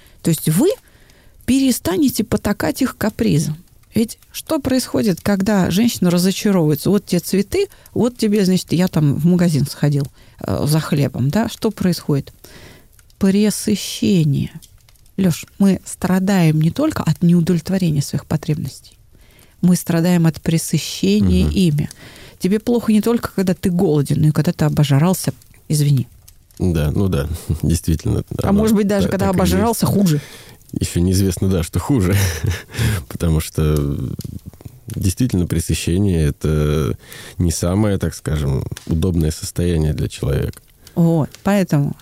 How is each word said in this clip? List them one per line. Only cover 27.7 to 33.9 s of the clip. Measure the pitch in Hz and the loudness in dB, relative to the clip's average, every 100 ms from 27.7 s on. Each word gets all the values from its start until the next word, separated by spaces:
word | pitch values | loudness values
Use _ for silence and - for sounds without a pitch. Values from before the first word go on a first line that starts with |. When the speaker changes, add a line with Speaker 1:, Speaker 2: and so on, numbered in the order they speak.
| 82 - 78 - - - - | -2 0 -2 0 -4 -4 -4
Speaker 1:
А | - | 0
Speaker 2:
Оно | 202 | 2
Speaker 1:
может | 220 208 | 2 2
быть, | 202 | 2
даже | 202 190 | 0 0
Speaker 2:
та-, | |
Speaker 1:
когда | 190 196 | 0 0
Speaker 2:
так | |
и | 185 | 2
есть. | 180 | 2
Speaker 1:
обожрался, | 185 226 226 147 | 2 0 0 0
хуже. | 185 190 147 - - - - - - | 2 2 0 -4 -20 -20 -20 -10 -6
Speaker 2:
Еще | - 87 | -4 0
неизвестно, | 87 92 95 - 95 | 0 2 0 0 0
да, | 92 | 0
что | 80 - | -2 -4
хуже. | - 139 90 101 95 82 - 87 | 0 0 2 2 0 -2 -4 -6
<laughs> | - - 117 101 - | -8 -4 -2 -2 -6
Потому | - 87 78 | -4 0 0
что | - - 78 76 71 | -2 -2 0 0 -2